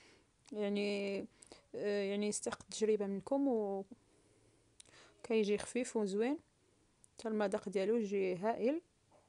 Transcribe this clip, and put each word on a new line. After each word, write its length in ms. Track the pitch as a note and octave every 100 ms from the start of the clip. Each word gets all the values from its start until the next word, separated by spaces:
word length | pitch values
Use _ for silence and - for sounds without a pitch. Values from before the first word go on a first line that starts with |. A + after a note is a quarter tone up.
| - - _ _ -
يعني، 680 | G#3 G3+ G3+ G#3 G3+ G3+ G3 G#3 _ - - _ A#2+
آه، 280 | G3+ G3+
يعني 240 | G3 G3+ G#3
يستحق 340 | G3+ A#3+ -
التجربه 460 | - - G#3+ G#3+ G3+
منكم، 400 | G3 - C#4 C#4
و 380 | A3+ G#3 G3 G3 - _ _ _ _ _ _ _ _ - - - _
كيجي 340 | - A3+ G3+ G3+
خفيف 400 | - A#3+ B3 A3+
وزوين، 420 | G#3 G3+ A#3 D#4 _ _ _ _ _ _ -
حتى 140 | - A3+
المذاق 420 | G#3+ G3+ G#3 G3+
ديالو 260 | F#3+ F#3+ A#3
يجي 400 | G3+ G3+ F#3+ F3+
هائل. 460 | G#3 - A3 D#4+ - _ _ -